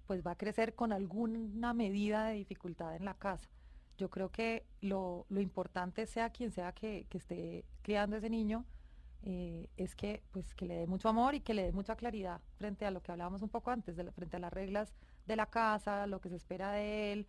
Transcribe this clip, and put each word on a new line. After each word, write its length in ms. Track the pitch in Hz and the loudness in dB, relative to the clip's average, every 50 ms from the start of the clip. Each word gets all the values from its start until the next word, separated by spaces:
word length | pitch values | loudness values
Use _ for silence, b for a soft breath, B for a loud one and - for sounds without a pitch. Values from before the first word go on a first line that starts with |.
| b | b
pues 180 | - 196 180 156 | 0 0 0 2
va 80 | 175 175 | 0 -2
a 40 | - | 0
crecer 360 | 190 214 202 - 226 233 226 | 0 0 4 4 4 4 4
con 180 | - 240 226 208 | 2 2 2 2
alguna 800 | 190 196 175 180 214 233 226 220 226 226 214 202 226 233 240 233 | 2 0 0 0 0 0 0 0 -2 -2 -4 -2 0 0 2 4
medida 540 | 233 226 196 196 202 208 208 214 214 220 | 4 4 4 4 4 4 4 4 4 4
de 80 | 220 220 | 2 0
dificultad 600 | 208 196 - 190 - - 180 165 - 170 160 160 | -2 -4 -6 -8 -6 -6 -6 -4 -4 -4 -4 -4
en 100 | 170 190 | -4 -4
la 80 | 202 185 | -4 -4
casa. 340 | - - 202 185 - - - b b b b b b b b b | -2 -2 -2 -2 -2 -6 -12 b b b b b b b b b
Yo 140 | - 196 - | -4 -4 -2
creo 200 | - 190 190 185 | 0 0 -2 -2
que 360 | - - 226 226 226 233 - - - - - | 0 2 2 2 2 0 -2 -8 -10 -2 0
lo, 420 | 196 196 190 185 180 175 175 - - | 2 2 2 2 0 -2 -4 -4 0
lo 100 | 190 196 | 2 2
importante, 680 | 202 190 - 196 180 185 - 185 180 185 180 - 226 | 2 2 2 -2 -2 -2 0 -2 -2 0 0 -2 -4
sea 220 | 220 - 233 226 233 | -2 0 2 0 0
quien 200 | 226 - 247 220 - | 0 -2 -2 -2 0
sea 200 | - 175 180 185 | -2 -2 -2 -4
que, 340 | - - 220 208 185 - - | -4 -4 -4 -4 -4 -6 -4
que 80 | - 175 | -6 -6
esté 460 | - - 175 175 170 165 170 175 - - - - - | -4 -4 -4 -4 -4 -4 -4 -6 -8 -10 -14 -8 0
criando 340 | - 208 202 208 202 208 | 2 4 4 4 4 2
ese 120 | 220 208 226 | 0 0 2
niño, 380 | 226 226 220 208 220 226 254 b b b b b b b b b b b - | 2 4 4 4 2 0 -2 b b b b b b b b b b b -6
eh, 460 | 196 185 180 180 170 170 165 175 - - | -4 -4 -2 -2 -4 -4 -6 -8 -8 -4
es 200 | - 185 180 - | -4 -4 -4 -2
que, 260 | - - 202 208 208 - - | -4 -4 -2 -4 -4 -8 -8
pues, 240 | - 190 175 - - | -6 -6 -6 -6 -6
que 120 | - 190 | -4 -4
le 80 | 175 175 | -2 -2
dé 100 | 170 170 | 0 0
mucho 220 | 170 185 185 - 226 | 0 0 4 4 6
amor 260 | 220 226 240 269 285 | 6 8 6 6 4
y 60 | 285 | 2
que 140 | - - 220 | 0 0 2
le 80 | 208 190 | 2 2
dé 80 | 262 180 | 2 2
mucha 240 | 196 196 - 220 | 0 0 -2 -2
claridad 440 | 220 233 240 214 214 190 180 175 175 - - - - | -2 -2 -2 -2 -2 -2 -2 -4 -6 -8 -12 -10 -6
frente 280 | 202 208 202 - 214 | -4 -4 -2 0 0
a 60 | 202 190 | 0 0
lo 100 | 175 - | -2 -4
que 80 | - | -6
hablábamos 320 | 175 170 175 180 190 202 202 | -4 -4 -2 -2 -2 -2 -4
un 60 | 208 | -2
poco 240 | - 233 - 240 254 | -2 -2 0 0 0
antes, 240 | 240 - - 170 | 0 -2 -4 -4
de 80 | 165 175 | -4 -4
la, 80 | 180 - | -6 -6
frente 240 | - 180 165 - | -8 -8 -4 -4
a 20 | 185 | -4
las 140 | 180 175 175 | -4 -2 -2
reglas 420 | 185 196 190 196 208 214 208 - b b b b b b | -2 -2 0 2 0 0 0 -6 b b b b b b
de 80 | 185 220 | 0 2
la 120 | 220 214 | 2 2
casa, 600 | - - 226 226 220 214 208 - 208 202 202 202 | 2 4 4 6 6 6 4 2 2 2 2 2
lo 140 | 202 190 185 | 0 -2 -2
que 80 | - 180 | -4 -6
se 80 | 175 | -6
espera 340 | 170 - - 185 180 190 196 | -6 -6 -6 -4 -2 0 0
de 420 | 202 208 208 208 214 214 208 208 202 | 2 2 2 2 2 2 2 2 2
él 140 | 208 202 | 0 -2